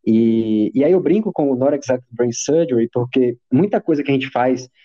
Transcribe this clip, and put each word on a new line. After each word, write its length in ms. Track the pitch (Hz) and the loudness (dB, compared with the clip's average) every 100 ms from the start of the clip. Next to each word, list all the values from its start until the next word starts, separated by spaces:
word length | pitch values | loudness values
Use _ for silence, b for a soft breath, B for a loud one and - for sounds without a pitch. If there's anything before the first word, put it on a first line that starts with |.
E, 680 | - 113 113 113 113 110 107 | 0 2 2 2 0 0 0
e 100 | 120 | 2
aí 100 | 143 | 2
eu 60 | 185 | 2
brinco 320 | 151 196 214 | 2 0 0
com 200 | - 143 | -2 -2
o 40 | 127 | 0
Not 200 | 135 147 | 0 0
Exactly 320 | 135 127 - | -2 -4 -4
Brain 220 | 117 120 | -4 -4
Surgery, 580 | 117 - 156 170 123 117 | -2 -2 0 0 0 0
porque 460 | - 123 135 123 120 _ | -2 -2 0 0 -2 _
muita 280 | 127 202 202 | 0 0 0
coisa 220 | - 151 | -2 -2
que 80 | 143 | 0
a 40 | 139 | -2
gente 160 | 131 | -2
faz, 360 | 120 127 127 127 b | -2 0 -2 -6 b